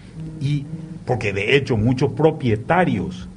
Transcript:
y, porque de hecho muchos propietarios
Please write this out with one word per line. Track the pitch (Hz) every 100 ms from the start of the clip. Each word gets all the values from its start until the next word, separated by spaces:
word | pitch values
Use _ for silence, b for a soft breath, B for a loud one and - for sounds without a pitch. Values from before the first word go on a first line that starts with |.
| B B - -
y, | 139 147 - - - - -
porque | 120 107
de | 98 107 139
hecho | 127 113
muchos | 113 131 147
propietarios | 113 160 156 127 107 - 170 165 120 - - -